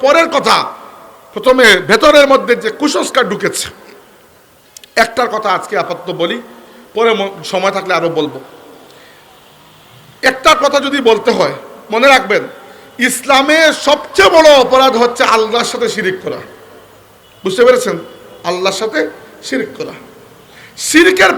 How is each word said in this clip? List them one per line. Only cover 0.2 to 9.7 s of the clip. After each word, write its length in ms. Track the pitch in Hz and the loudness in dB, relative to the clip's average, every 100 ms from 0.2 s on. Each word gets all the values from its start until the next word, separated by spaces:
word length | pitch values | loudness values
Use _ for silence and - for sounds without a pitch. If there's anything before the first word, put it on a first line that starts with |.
| 330 | 2
কথা, 220 | 277 226 180 - - - - - - - | -2 0 0 -2 -10 -20 -20 -20 -20 -16
প্রথমে 360 | 208 254 262 226 185 147 | -2 2 4 4 4 2
ভেতরের 380 | 220 302 294 277 | 2 4 6 6
মধ্যে 220 | 269 - 240 | 2 2 -2
যে 140 | 220 - | -4 -4
কুসংস্কার 440 | 294 359 285 269 202 | -2 -2 -2 -2 -2
ঢুকেছে, 360 | 190 185 - - - - - _ _ _ _ _ _ _ - - - | -4 -6 -6 -10 -14 -20 -20 _ _ _ _ _ _ _ -20 -6 -2
একটার 320 | 226 - 233 | -2 -2 -4
কথা 140 | 208 202 180 | -4 -2 -4
আজকে 180 | - 196 | -2 -6
আপাতত 260 | 165 170 185 175 | -4 -8 -10 -6
বলি, 180 | 175 240 - - - - - | -4 -6 -12 -20 -20 -20 -10
পরে 180 | 214 233 214 | -2 0 0
ম-, 160 | 196 190 156 | -4 -10 -8
সময় 200 | 190 190 190 | -4 -2 -2
থাকলে 160 | 185 | -2
আরও 160 | 170 170 160 | -2 -2 -2
বলবো। 200 | 147 131 - - - - - - - - _ - _ _ _ | -6 -8 -18 -20 -20 -20 -20 -20 -20 -20 _ -20 _ _ _